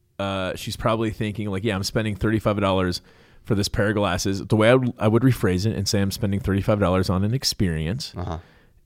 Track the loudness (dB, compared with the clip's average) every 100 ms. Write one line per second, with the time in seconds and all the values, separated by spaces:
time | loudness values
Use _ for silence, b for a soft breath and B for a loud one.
0 | _ -8 -6 -4 -6 -6 -8 -4 -2 -2
1 | -2 -4 -6 -6 -6 -4 -2 -2 -2 -2
2 | -4 -2 0 0 0 0 0 2 0 -2
3 | b b b b -2 -2 0 0 0 0
4 | 0 0 -2 -4 0 4 6 6 4 0
5 | 2 4 4 4 2 2 0 -2 0 0
6 | 0 -2 -2 -2 0 0 2 2 4 2
7 | 2 0 0 -2 -4 0 0 0 -4 -4
8 | -8 -8 -8 -8 b b b _